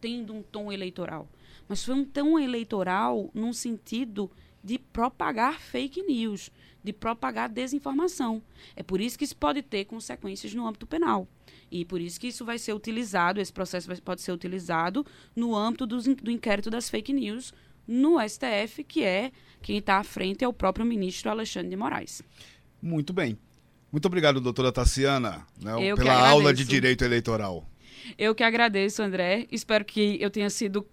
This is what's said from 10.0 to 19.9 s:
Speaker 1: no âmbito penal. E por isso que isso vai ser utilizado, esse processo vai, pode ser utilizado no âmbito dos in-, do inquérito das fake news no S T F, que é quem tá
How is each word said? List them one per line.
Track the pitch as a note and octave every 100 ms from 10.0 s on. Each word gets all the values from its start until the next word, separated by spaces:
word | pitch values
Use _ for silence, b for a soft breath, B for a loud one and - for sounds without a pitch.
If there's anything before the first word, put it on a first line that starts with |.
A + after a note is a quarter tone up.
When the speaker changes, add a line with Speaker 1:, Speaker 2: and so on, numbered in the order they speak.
| - B3 G3+ G3 A3
Speaker 1:
no | G#3+ A#3
âmbito | G#3 A3
penal. | D#4 E4 G#3+ F#3 _ b b b
E | F3
por | E3+ F#3
isso | E3+ E3+
que | B3
isso | A#3+
vai | A#3 A#3
ser | -
utilizado, | G#3+ A3 A3+ A#3+ F#3+ F3 G3
esse | F#3
processo | - F#3 F#3 F3
vai, | F3+
pode | - F3+
ser | -
utilizado | F3+ F#3 F#3 F3 E3 E3+ G3 D4 b b
no | - A#3 A3
âmbito | G#3+ A#3 B3+
dos | B3 A#3
in-, |
do | C4 G#3+
inquérito | A#3 A#3 G3+ G#3
das | A3+ A#3
fake | A3 G#3+
news | C#4 A3 A3 B3+ - b b -
no | A#3 C#4+ E4
S | G#3+ -
T |
F, | C4 G#3 A3+ -
que | D4 D#4+
é | A3+ F#3 B3+ b b b
quem | - G#3
tá | G3+